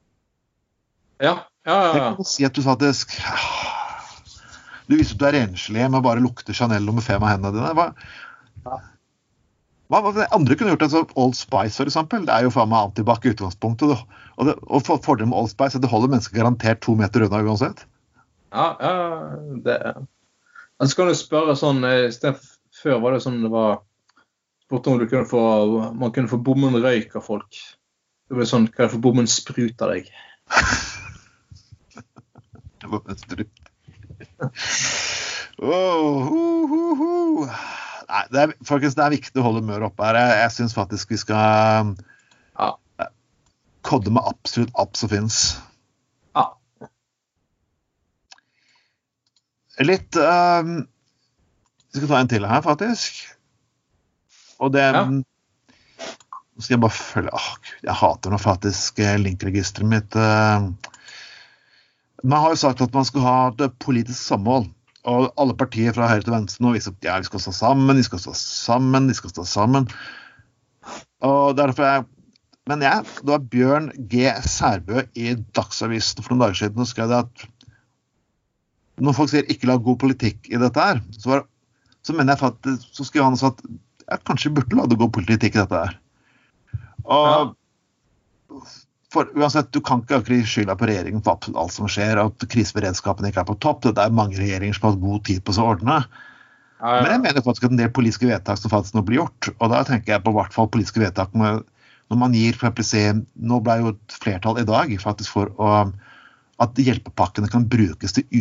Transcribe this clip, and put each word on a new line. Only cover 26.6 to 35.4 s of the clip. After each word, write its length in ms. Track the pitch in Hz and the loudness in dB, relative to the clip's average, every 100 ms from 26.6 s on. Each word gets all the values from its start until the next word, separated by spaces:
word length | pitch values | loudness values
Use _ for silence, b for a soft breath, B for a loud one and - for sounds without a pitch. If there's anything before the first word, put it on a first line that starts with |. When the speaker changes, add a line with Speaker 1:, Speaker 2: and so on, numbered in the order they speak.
| 135 120 | 4 2
Speaker 1:
røyk 320 | 127 117 110 104 | 2 0 -2 -10
av 80 | - | -8
folk. 320 | 104 - - - _ _ _ _ _ _ | -8 -8 -20 -20 _ _ _ _ _ _
Det 80 | 123 | -4
ble 120 | 117 | 0
sånn, 200 | 117 113 | 2 2
kan 160 | - 113 | 2 0
jeg 80 | 113 | 4
få 60 | |
bommen 240 | 127 123 117 | 2 4 2
sprut 520 | - - 139 120 - | -2 -4 -4 -4 -2
av 120 | 98 90 | -4 -4
deg? 160 | - B B B _ | -8 B B B _
Speaker 2:
<laughs> 400 | B B B B B B B B B B - _ - _ - - - _ _ _ - - _ 104 | B B B B B B B B B B -20 _ -20 _ -20 -20 -20 _ _ _ -20 -20 _ -10
Bommen 300 | 104 - 98 | -10 -8 -16
sprut. 300 | - 92 - _ _ _ - - - - - _ 143 B B B B B B B B B | -14 -12 -12 _ _ _ -20 -20 -20 -20 -20 _ -12 B B B B B B B B B